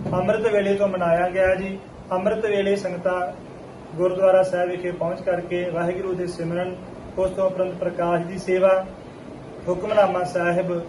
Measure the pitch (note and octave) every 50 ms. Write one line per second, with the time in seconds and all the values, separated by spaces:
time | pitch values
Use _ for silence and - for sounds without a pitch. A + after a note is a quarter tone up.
0 | - - F3 F3+ G3 G3 A3 G#3+ A3+ A3 G#3 G3+ G3 G3 G3 G3 G3+ F#3+ F#3 F3
1 | F3 E3+ E3 F3 F3+ F3+ F3+ F#3+ F#3+ F#3+ F#3+ F#3 G3 G3 G3 - - - - -
2 | - - F#3 F#3 G3+ G#3 A3 G#3+ A3 G#3 G3+ G3 G3 G3 G3+ G3 F#3 F3+ F3+ F3
3 | F3+ F#3 F3+ F3+ F3+ F3+ - - - - - - - - - - - - D#3+ D#3+
4 | F3+ F3+ F3+ F#3 F#3+ F#3 F#3 F#3 F#3 F#3 F3+ F3+ F3+ F3+ F3+ F3+ F3+ F3 F3 -
5 | E3 E3 - - - F#3+ F3 E3+ D#3+ D#3+ F3 F3+ F3+ F3 D#3 E3+ E3+ F3 F3+ F#3
6 | F#3+ F#3 F3+ E3+ F3+ E3+ - - E3 E3 E3+ F3+ F#3 F#3 F3+ - - - - -
7 | - - - F#3 F#3+ F#3 F#3 G3 F#3+ F#3 F#3 F#3+ F#3 F#3 F3 - F#3 F3 F3 F3
8 | E3+ F3 F3 E3 E3+ F3 G3 F3 - F#3+ F#3 F#3 F#3+ F#3+ F#3+ F#3+ F#3+ - - -
9 | - - - - - - - - - - - - - F3 F3+ F3 G#3 G#3 G#3+ G#3
10 | G3 F#3 F3+ F3+ F3+ - - F3+ E3+ F3 F3 F3+ F3 F3 F3 E3+ E3+